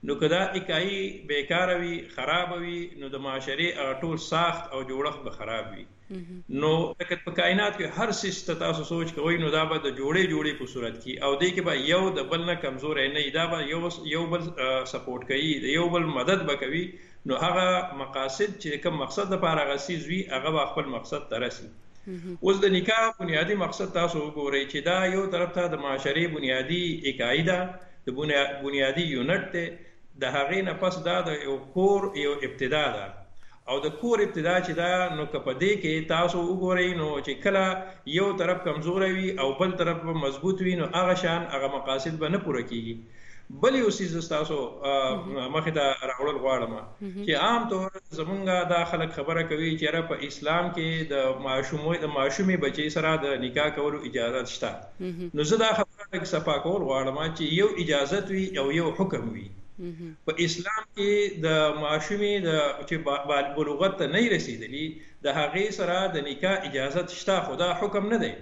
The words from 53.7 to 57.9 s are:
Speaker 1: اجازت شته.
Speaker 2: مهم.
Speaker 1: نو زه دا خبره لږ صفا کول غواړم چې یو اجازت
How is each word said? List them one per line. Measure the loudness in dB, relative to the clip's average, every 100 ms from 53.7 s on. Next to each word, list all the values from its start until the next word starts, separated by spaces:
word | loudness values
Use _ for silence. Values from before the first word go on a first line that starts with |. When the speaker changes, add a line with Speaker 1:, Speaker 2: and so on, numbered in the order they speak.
| 2 -2 -2
Speaker 1:
اجازت | -4 -2 0 0 -4
شته. | -4 -4 -6 -12 -10
Speaker 2:
مهم. | -8 -6 -6
Speaker 1:
نو | -2
زه | 2 4
دا | 4
خبره | 2 0 -4 -8 -6
لږ |
صفا | -2 -2 2 0
کول | 2 0
غواړم | 2 0 0 -2 -4 -2
چې |
یو | 0 4 4 2
اجازت | 2